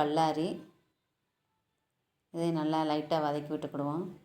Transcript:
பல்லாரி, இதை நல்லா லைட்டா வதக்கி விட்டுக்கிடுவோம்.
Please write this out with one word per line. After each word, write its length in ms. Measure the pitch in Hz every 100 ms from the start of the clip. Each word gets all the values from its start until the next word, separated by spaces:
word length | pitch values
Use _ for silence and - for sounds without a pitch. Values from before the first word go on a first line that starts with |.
பல்லாரி, 480 | 147 151 160 151 185 - - _ _ _ _ _ _ _ _ _ _ _ _ _ _ _ _
இதை 160 | 165 170 165
நல்லா 200 | 156 160 156
லைட்டா 280 | 151 151 160 151
வதக்கி 240 | 147 147 151
விட்டுக்கிடுவோம். 480 | 147 147 143 156 180 -